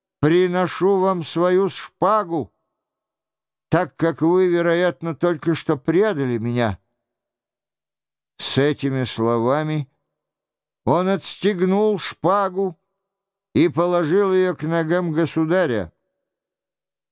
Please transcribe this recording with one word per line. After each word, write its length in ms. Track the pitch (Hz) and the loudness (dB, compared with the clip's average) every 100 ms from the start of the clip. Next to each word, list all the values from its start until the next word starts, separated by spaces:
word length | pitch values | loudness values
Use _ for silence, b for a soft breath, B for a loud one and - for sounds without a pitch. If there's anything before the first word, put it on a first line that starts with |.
| _ - | _ -2
приношу 760 | 147 170 185 180 180 - 185 196 | 2 4 2 0 -2 0 0 2
вам 240 | 190 185 | 2 0
свою 460 | 151 165 180 185 196 | -4 0 2 2 0
шпагу, 840 | - - - 180 214 185 165 120 _ _ _ _ _ _ _ _ _ _ _ - | -4 -12 -2 0 0 0 -6 -8 _ _ _ _ _ _ _ _ _ _ _ -4
так 280 | 160 180 - | -2 -2 -2
как 260 | 165 151 | -4 0
вы, 240 | 160 180 185 | 2 2 2
вероятно, 680 | 170 170 170 180 170 165 | 2 0 2 0 -2 -8
только 400 | 151 175 160 - | -2 -2 -2 -2
что 220 | 156 - 143 | -2 -2 -4
предали 640 | - 165 220 165 131 120 | 0 2 2 0 -2 -2
меня". 400 | 117 120 113 95 _ _ _ _ _ _ _ _ _ _ _ _ _ _ _ - | -2 0 0 -2 _ _ _ _ _ _ _ _ _ _ _ _ _ _ _ -10
С 200 | - - | -4 0
этими 460 | 143 147 139 135 | 0 0 -4 -4
словами 880 | 123 - 113 117 117 143 156 156 135 _ _ _ _ _ _ _ _ _ | -4 -2 0 0 0 0 -2 -4 -6 _ _ _ _ _ _ _ _ _
он 240 | - 156 185 | -2 0 0
отстегнул 920 | 196 - - 196 185 185 196 214 208 | -2 -4 -4 -2 0 0 2 0 0
шпагу 800 | - - 160 202 196 180 196 165 _ _ _ _ _ _ _ | -6 -4 0 0 0 -2 -6 -6 _ _ _ _ _ _ _
и 140 | - 170 | 0 0
положил 640 | 143 175 175 156 185 196 | 2 0 0 2 2 2
её 220 | 185 185 | 2 0
к 80 | 165 | -2
ногам 500 | 151 165 160 175 175 | -2 -2 0 0 0
государя. 800 | 156 160 - 160 185 165 113 85 _ _ _ _ _ _ _ _ _ _ _ _ | -2 -2 0 0 2 2 0 -4 _ _ _ _ _ _ _ _ _ _ _ _